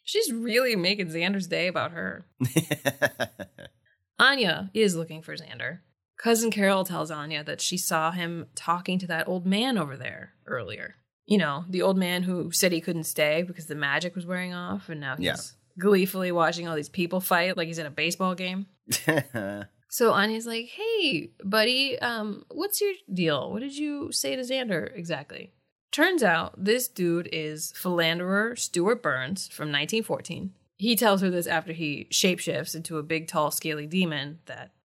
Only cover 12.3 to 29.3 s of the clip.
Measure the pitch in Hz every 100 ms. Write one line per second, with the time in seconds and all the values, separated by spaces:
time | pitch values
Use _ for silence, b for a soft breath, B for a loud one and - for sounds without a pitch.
12.3 | 180 160 - 185 165 165 165 156 - 151
13.3 | 156 180 175 156 151 143 147 175 180 170
14.3 | 180 180 180 180 202 - 156 139 135 87
15.3 | 69 - - _ - 196 196 185 185 180
16.3 | 175 165 170 170 156 147 - 170 185 185
17.3 | 180 180 185 165 165 147 143 160 175 185
18.3 | 180 185 185 202 _ - - - 156 -
19.3 | 117 98 101 104 _ _ - 226 190 214
20.3 | 220 233 226 240 - 440 453 349 165 -
21.3 | - 196 220 220 254 269 - 240 233 214
22.3 | 202 - - 403 - 403 370 - 180 160
23.3 | 143 - 214 269 277 302 285 - - 277
24.3 | 262 247 262 247 170 - 175 170 147 147
25.3 | - - _ _ _ _ - 339 359 208
26.3 | 165 - - 190 247 247 - 175 170 170
27.3 | 165 151 156 - - 185 175 165 170 180
28.3 | 196 220 240 - 170 180 - 156 131 131